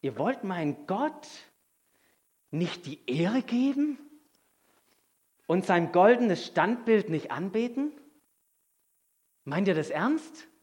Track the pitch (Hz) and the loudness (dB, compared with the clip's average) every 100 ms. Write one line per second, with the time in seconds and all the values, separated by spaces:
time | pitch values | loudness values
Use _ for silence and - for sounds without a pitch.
0 | 135 120 165 262 196 180 156 143 - 190 | -6 -2 -2 -2 -4 -2 -2 -4 -4 -2
1 | 294 302 - - - _ _ _ _ _ | -2 -4 -18 -20 -20 _ _ _ _ _
2 | _ _ _ _ _ 147 175 - - 147 | _ _ _ _ _ -4 -4 -4 -12 -14
3 | - 135 170 247 - 240 269 277 294 285 | -6 -2 0 0 0 0 2 2 -2 -2
4 | - - _ _ _ _ _ _ _ _ | -12 -20 _ _ _ _ _ _ _ _
5 | _ _ _ _ _ 175 185 180 170 175 | _ _ _ _ _ 0 2 2 2 6
6 | 196 240 240 175 - - 175 240 233 220 | 8 8 4 0 -2 0 0 0 2 2
7 | 185 156 - 123 190 214 240 240 285 - | 2 -4 -4 -6 -4 -2 -2 -2 -6 -6
8 | - _ _ _ _ _ _ _ _ _ | -20 _ _ _ _ _ _ _ _ _
9 | _ _ _ _ - 151 196 165 147 147 | _ _ _ _ -8 -2 2 2 0 -2
10 | 208 311 - - - _ | 0 0 -4 -20 -20 _